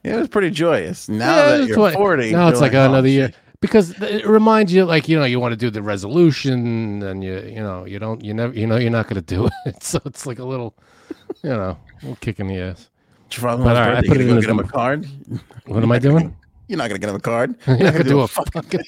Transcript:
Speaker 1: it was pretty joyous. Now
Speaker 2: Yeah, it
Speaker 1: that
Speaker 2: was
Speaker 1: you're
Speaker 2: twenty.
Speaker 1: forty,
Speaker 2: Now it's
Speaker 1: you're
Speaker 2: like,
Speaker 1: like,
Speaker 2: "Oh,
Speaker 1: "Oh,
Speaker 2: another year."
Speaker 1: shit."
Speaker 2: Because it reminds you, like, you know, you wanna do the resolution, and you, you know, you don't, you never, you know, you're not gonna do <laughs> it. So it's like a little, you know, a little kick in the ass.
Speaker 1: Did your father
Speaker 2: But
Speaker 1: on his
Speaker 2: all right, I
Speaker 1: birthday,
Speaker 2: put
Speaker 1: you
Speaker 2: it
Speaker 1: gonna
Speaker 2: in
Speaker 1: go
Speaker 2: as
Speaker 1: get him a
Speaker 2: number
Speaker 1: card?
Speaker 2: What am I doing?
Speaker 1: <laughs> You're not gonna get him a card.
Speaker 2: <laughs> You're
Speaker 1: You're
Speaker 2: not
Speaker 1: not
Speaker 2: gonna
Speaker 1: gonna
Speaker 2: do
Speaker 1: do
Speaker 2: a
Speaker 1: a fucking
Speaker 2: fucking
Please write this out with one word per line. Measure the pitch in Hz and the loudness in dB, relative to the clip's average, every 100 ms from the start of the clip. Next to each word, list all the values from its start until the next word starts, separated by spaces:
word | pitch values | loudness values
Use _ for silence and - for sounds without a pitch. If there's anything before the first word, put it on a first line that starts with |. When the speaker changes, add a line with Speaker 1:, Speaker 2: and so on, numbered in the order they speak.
Speaker 1:
it | - 226 | -6 -4
was | 320 | -2
pretty | 208 180 | -2 -2
joyous. | 147 165 127 85 - - | 0 0 0 -2 -8 -8
Now | 107 175 320 | -4 0 4
Speaker 2:
Yeah, | |
it | 294 | 4
Speaker 1:
that | 294 | 4
Speaker 2:
was | 240 | 2
Speaker 1:
you're | 214 | 2
Speaker 2:
twenty. | 208 175 | 2 2
Speaker 1:
forty, | 202 147 113 | 0 0 0
Speaker 2:
Now | 170 170 | 2 4
it's | 123 | 4
Speaker 1:
you're | |
Speaker 2:
like, | 135 | 4
Speaker 1:
like, | 135 | 4
Speaker 2:
"Oh, | 135 | 4
Speaker 1:
"Oh, | |
Speaker 2:
another | 135 131 | 4 4
year." | 139 135 | 2 0
Speaker 1:
shit." | - _ _ | -6 _ _
Speaker 2:
Because | 196 220 175 180 | 2 2 2 -4
it | 208 208 - | -6 -4 2
reminds | 220 220 220 190 | 4 6 4 4
you, | 185 180 | 4 4
like, | 160 151 | 2 2
you | 160 | 2
know, | 131 | 2
you | 123 | 0
wanna | 123 113 | -2 -2
do | 123 | -4
the | 107 | -4
resolution, | 104 101 101 160 170 131 135 123 117 113 110 101 | -4 -4 -2 4 4 4 -2 -2 0 -2 -4 -6
and | 98 95 | -6 -6
you, | 95 92 | -6 -8
you | 104 110 | -10 -10
know, | 104 90 98 | -8 -10 -12
you | 98 | -10
don't, | 110 113 | -8 -8
you | 107 | -8
never, | 110 120 120 | -6 -6 -4
you | 113 | 0
know, | 113 | 0
you're | 117 | 0
not | 117 107 | 0 -2
gonna | 98 | -6
do | 82 92 - 784 | -4 -2 -2 -2
<laughs> | 719 | -10
it. | - | -12
So | - 170 139 | -8 -8 -8
it's | - 139 | -12 -12
like | 113 | -12
a | 127 | -10
little, | 131 117 - _ _ _ - - - | -8 -10 -14 _ _ _ -18 -16 -12
you | 156 | -6
know, | 117 92 - | -4 -4 -8
a | - - | -14 -18
little | 135 123 | -14 -10
kick | - 98 | -8 -6
in | 98 | -6
the | 95 | -6
ass. | 92 87 _ _ _ _ _ | -8 -12 _ _ _ _ _
Speaker 1:
Did | - | -6
your | 123 | -4
father | 120 | 0
Speaker 2:
But | 120 | 2
Speaker 1:
on | 120 | 4
his | |
Speaker 2:
all | 107 | 4
right, | |
I | 120 | 2
Speaker 1:
birthday, | - | 2
Speaker 2:
put | 135 | 4
Speaker 1:
you | |
Speaker 2:
it | 123 | 4
Speaker 1:
gonna | |
Speaker 2:
in | 117 | 4
Speaker 1:
go | |
Speaker 2:
as | 107 | 2
Speaker 1:
get | |
him | 113 | 0
a | |
Speaker 2:
number | - | -2
Speaker 1:
card? | 135 123 151 151 139 - 120 - - - | -4 -2 -4 -8 -16 -14 -14 -14 -20 -6
Speaker 2:
What | 110 | -2
am | 113 | 2
I | 120 | 2
doing? | 135 160 160 - _ | 4 2 0 -8 _
Speaker 1:
<laughs> | _ - | _ -10
You're | 170 | -6
not | 117 | -6
gonna | 98 | -6
get | 104 | -6
him | 98 | -6
a | |
card. | 117 117 127 240 | -4 -2 -2 -4
Speaker 2:
<laughs> | - | 0
You're | 123 | 4
Speaker 1:
You're | 180 | 4
Speaker 2:
not | |
Speaker 1:
not | |
Speaker 2:
gonna | 165 | 2
Speaker 1:
gonna | |
Speaker 2:
do | 135 | 2
Speaker 1:
do | 143 | 2
Speaker 2:
a | |
Speaker 1:
a | 117 | 2
fucking | - - 165 | -2 -6 -8
Speaker 2:
fucking | - - | -6 -6